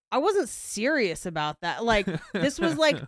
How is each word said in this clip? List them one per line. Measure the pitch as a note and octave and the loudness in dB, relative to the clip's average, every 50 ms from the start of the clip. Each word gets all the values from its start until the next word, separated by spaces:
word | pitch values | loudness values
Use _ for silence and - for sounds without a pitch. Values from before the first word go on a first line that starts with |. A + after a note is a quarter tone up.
| _ - | _ -4
"I | G#3 B3+ | 0 0
wasn't | D4+ G#4 F#4+ G4+ C#4+ - | 2 2 2 2 0 -2
serious | - - - - - G#3+ A3 C#4 D#4+ C#4+ A3 F3+ D#3+ - - | -4 -10 -10 -8 -4 -2 0 0 2 2 2 0 -2 -4 -6
about | F3+ D#3+ D#3+ D3+ D3+ D3+ - | -6 -4 -2 -2 -4 -4 -4
that. | - E3+ C#3 C#3+ A3+ | -4 -4 -4 0 2
Like, | A#3 A3 G#3 F#3 G3 D#3+ D#3 - - - | 2 2 2 2 0 -4 -6 -6 -6 -4
this | G3 E3+ C#4+ C#4 - | -2 0 0 0 0
was, | E4+ E4 D#4 D4+ | 0 0 2 4
like, | D#4 D4+ - - - | 4 2 2 2 -4